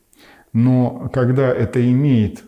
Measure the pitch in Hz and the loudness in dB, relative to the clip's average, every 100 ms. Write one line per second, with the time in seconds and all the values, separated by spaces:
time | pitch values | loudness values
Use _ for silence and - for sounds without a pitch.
0 | _ _ - - _ 113 123 127 123 - | _ _ -20 -20 _ 0 2 2 0 -4
1 | 135 131 123 131 131 127 113 127 120 127 | -8 -2 0 0 0 -2 -2 0 0 2
2 | 147 123 101 - | 2 2 0 -4